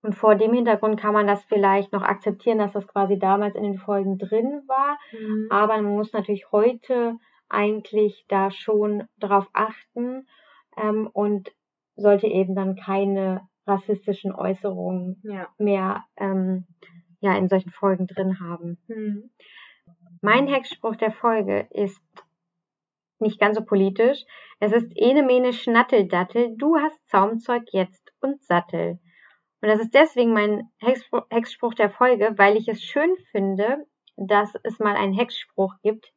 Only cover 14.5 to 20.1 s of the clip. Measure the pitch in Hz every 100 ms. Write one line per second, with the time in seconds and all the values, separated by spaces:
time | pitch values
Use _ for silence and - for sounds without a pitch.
14.5 | 190 208 185 180 185 180 190 214 196 175
15.5 | _ 208 196 190 202 - - 196 190 185
16.5 | 185 180 _ - - _ _ 202 196 185
17.5 | 190 185 - 196 185 185 185 190 190 170
18.5 | 170 170 170 _ 220 214 208 233 _ -
19.5 | - - _ _ _ _